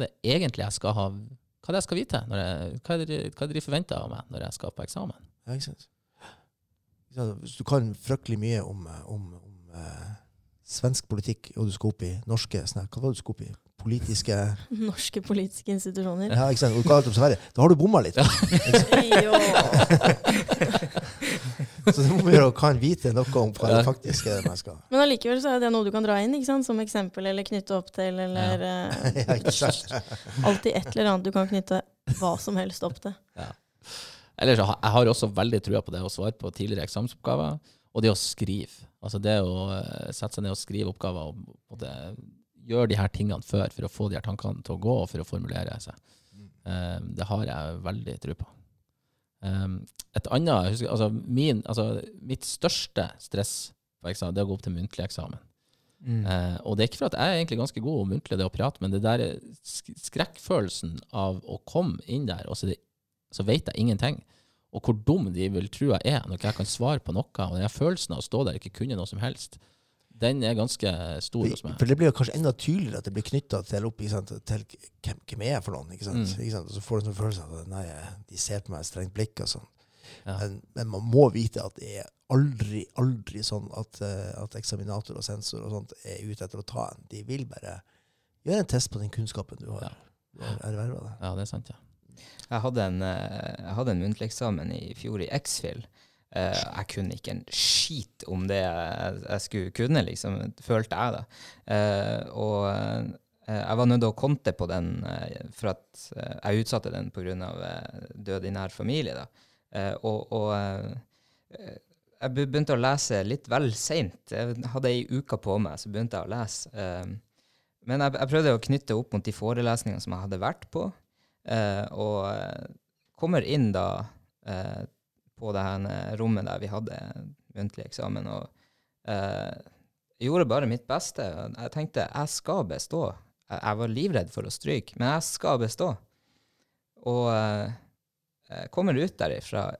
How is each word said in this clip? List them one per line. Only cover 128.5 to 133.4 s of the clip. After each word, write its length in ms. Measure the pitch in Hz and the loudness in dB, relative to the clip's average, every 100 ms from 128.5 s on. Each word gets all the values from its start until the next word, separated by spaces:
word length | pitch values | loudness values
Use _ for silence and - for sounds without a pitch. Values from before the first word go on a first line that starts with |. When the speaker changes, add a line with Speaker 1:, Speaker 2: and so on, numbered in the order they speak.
| _ _ _ _ _ | _ _ _ _ _
Speaker 4:
eh, 520 | - 101 98 98 50 - - _ _ _ _ _ | -6 -4 -2 -4 -6 -10 -16 _ _ _ _ _
gjorde 260 | 123 175 127 | 0 2 4
bare 220 | 131 127 | 2 2
mitt 160 | 120 - | -2 -2
beste. 380 | 143 - - | -4 -4 -6
Jeg 460 | 98 78 - - 120 | -6 -6 -10 -10 -8
tenkte, 340 | 151 156 131 - | -6 -4 -4 -4
«Jeg 220 | - 147 | -4 -4
skal 340 | - - 185 | -4 -2 -2
bestå.» 500 | 101 - - 165 131 - _ _ | -2 -6 -4 -4 -4 -6 _ _